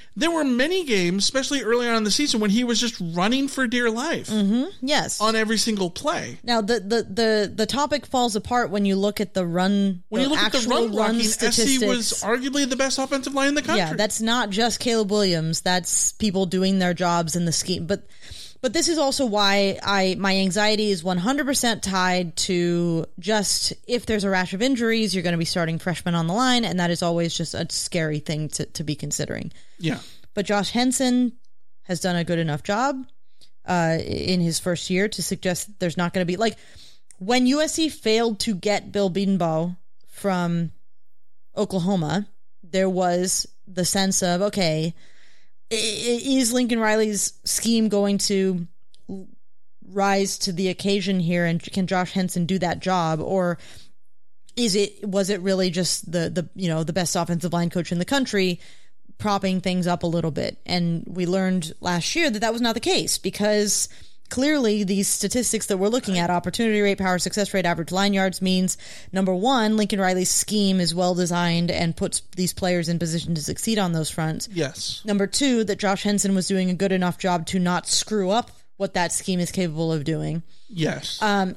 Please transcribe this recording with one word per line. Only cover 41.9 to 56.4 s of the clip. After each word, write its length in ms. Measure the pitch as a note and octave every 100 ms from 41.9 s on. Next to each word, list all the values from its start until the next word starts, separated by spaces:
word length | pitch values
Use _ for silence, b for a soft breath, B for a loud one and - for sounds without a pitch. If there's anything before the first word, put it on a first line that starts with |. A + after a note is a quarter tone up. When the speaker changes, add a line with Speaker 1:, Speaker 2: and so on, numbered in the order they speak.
| G3 D3+ E3 G#3 - - -
Speaker 2:
there 260 | F3 F#3+ F#3+
was 600 | F#3 F3+ F3 F#3 - - - -
the 180 | F#3 F3
sense 360 | G3 F#3+ F#3+
of, 220 | F3+ F3
okay, 500 | G#3 G#3 F3 D#3 D#3+ - b b b b b - -
i-, 40 | A3
i-, 600 | A3 G#3 A#3+ A#3+ C4 C4
is 160 | A#3+
Lincoln 260 | B3 B3 A#3
Riley's 540 | A3 G#3+ A3 G3+ - -
scheme 460 | - - A3 A#3 A3
going 280 | G3+ G3+ G3+
to 480 | - G3 F#3+ F3+ E3+ - - - - F#3+ F#3+ - - - - - -
rise 500 | F#3+ G3 G3 G3 -
to 140 | -
the 160 | E3+ F#3+
occasion 500 | F3+ G3+ G3+ F#3 F#3+
here, 260 | E3 F3 E3+
and 160 | E3
can 260 | - - F3+
Josh 240 | F#3 F3+
Henson 340 | G3 F#3 - E3+
do 140 | F#3
that 200 | F3 E3
job, 400 | F#3 F#3 E3 D#3+
or 360 | - F#3+ F3+ E3+ B B B - - - - - - -
is 200 | A#3+ F#3
it, 320 | G3+ - G#3
was 220 | F#3+ F#3+
it 120 | G3+
really 280 | F#3 F#3 F#3
just 420 | E3+ F3+ - -
the, 180 | E3+ E3
the, 200 | F3